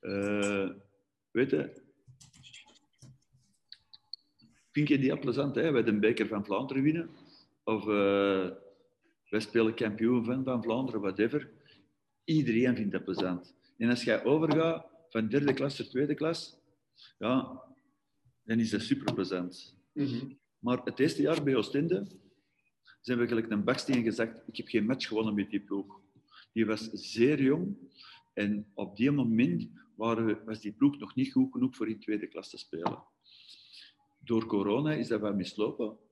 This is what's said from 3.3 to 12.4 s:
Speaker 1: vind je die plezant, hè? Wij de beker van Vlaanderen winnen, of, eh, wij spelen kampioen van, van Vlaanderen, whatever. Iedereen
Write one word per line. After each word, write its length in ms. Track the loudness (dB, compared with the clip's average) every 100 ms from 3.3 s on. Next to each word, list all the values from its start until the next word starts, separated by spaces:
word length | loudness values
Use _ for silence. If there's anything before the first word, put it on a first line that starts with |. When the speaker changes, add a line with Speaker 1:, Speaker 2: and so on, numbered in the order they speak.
| _ _ _ _ -20 _ -20 _ -20 _ _ _ _ _
Speaker 1:
vind 160 | 0 4
je 100 | 4
die 200 | 4 0
plezant, 360 | -2 0 0
hè? 160 | 2 2
Wij 120 | 4
de 160 | 4 4
beker 280 | 4 4 0
van 180 | -2
Vlaanderen 380 | -2 -2 -2 2
winnen, 280 | 2 2 -4 -12 -20 -20 _ _
of, 180 | -2 -2
eh, 680 | 0 2 4 4 4 2 0 -6 -18 _ _ _ _ _ _
wij 120 | -4
spelen 340 | 0 2 2
kampioen 500 | 2 -2 0 2 2
van, 200 | 0 -2
van 180 | -2 -2
Vlaanderen, 380 | 0 -2 -2 -4
whatever. 500 | -4 0 0 0 -6 -20 _ -20 _ _ _ _
Iedereen 520 | 0 2